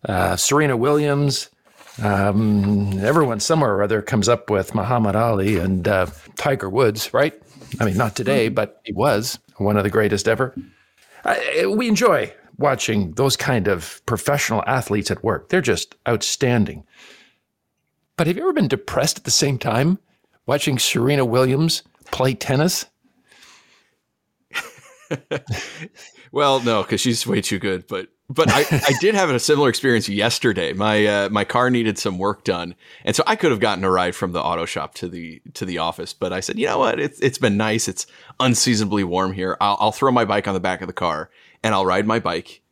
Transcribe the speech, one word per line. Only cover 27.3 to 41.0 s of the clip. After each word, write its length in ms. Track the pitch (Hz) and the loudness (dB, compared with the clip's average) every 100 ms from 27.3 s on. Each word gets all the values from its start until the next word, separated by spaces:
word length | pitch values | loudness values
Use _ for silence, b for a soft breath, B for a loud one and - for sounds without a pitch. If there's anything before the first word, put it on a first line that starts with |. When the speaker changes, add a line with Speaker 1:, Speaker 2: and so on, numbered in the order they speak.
| 104 | -4
Speaker 3:
too 180 | - 98 | -2 -4
good. 260 | 101 92 - | -4 -6 -6
But, 200 | 95 95 _ _ | -10 -10 _ _
but 200 | 131 160 | 0 2
I, 120 | 117 143 | 4 2
I 220 | 160 143 127 | 0 2 2
did 140 | 185 208 | 2 2
have 140 | 180 | 2
a 80 | 127 | 0
similar 300 | - 147 143 | 2 4 4
experience 400 | 110 139 117 104 | 2 2 0 0
yesterday. 640 | 101 110 - 123 92 82 | 0 0 2 0 0 -2
My, 340 | 92 104 107 107 | 0 0 2 2
uh, 240 | 101 101 | 2 0
my 140 | 104 | 0
car 260 | 101 120 127 | 0 0 2
needed 280 | 123 110 101 | 2 0 -2
some 200 | 107 92 | -4 -2
work 280 | 98 101 - | -4 -4 -4
done, 280 | 87 87 87 B B | -4 -4 -12 B B
and 100 | - | -4
so 80 | 110 - | 0 0
I 80 | 220 | 2
could 160 | 170 | 2
have 80 | 113 | 2
gotten 240 | 110 95 | 0 0
a 80 | 95 | 0
ride 240 | 92 90 87 | 2 0 -2
from 160 | 95 | -4
the 80 | 85 | -4
auto 220 | 76 85 | -2 -4
shop 300 | 85 - 73 - | -4 -6 -10 -10
to 140 | 90 | -12
the, 320 | 87 82 80 - - | -10 -14 -16 -20 -12
to 100 | 95 | -8
the 140 | 85 | -4
office. 340 | 82 - 85 | -4 -6 -10
But 180 | - 92 | -6 -6
I 80 | 92 | -4
said, 180 | - 214 | -6 -4
"You 100 | - | -2
know 100 | - | 0
what? 220 | 123 117 | 0 0
It's, 180 | 143 - | -4 -2
it's 180 | - 127 | -2 0
been 200 | 123 101 | 0 0
nice. 320 | 110 110 - | 0 -2 -2
It's 180 | 92 - B B B | -6 -12 B B B
unseasonably 640 | 127 120 - 110 107 104 | 0 2 2 2 0 0
warm 300 | 95 90 95 | 0 0 -2
here. 240 | 95 92 - | -2 -4 0
I'll, 160 | 101 101 | 0 2
I'll 100 | 107 | 0
throw 180 | 107 135 | 2 2
my 100 | 123 | 4
bike 240 | 107 104 101 | 2 0 0
on 60 | |
the 80 | 95 | -2
back 180 | 90 90 | -2 -4
of 80 | 92 | -6
the 60 | |
car, 360 | 92 | -4